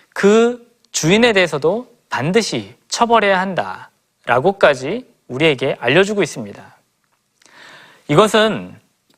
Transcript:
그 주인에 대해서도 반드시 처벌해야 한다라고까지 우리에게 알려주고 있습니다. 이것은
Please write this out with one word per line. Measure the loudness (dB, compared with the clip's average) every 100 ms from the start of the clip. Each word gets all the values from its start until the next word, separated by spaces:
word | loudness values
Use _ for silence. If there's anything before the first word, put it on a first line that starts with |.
| _
그 | 0 2 4 2 -2 _ _ _
주인에 | -4 0 2 2
대해서도 | 2 0 -2 -2 -2 -8 _ -10
반드시 | -6 -2 -2 -2 -6 -10 -16 -8
처벌해야 | -2 2 2 2 0
한다라고까지 | -2 -4 -6 -10 -18 _ _ _ -2 0 0 2 2 2 -4 -8 -12 _ -10
우리에게 | -2 0 0 -4 -4
알려주고 | 0 2 2 0
있습니다. | -4 -6 -14 -16 -20 _ _ _ _ _ _ _ _ -20 -20 -20 -20 _ 0
이것은 | 2 4 4 0 -2 -10 -18 _ _ _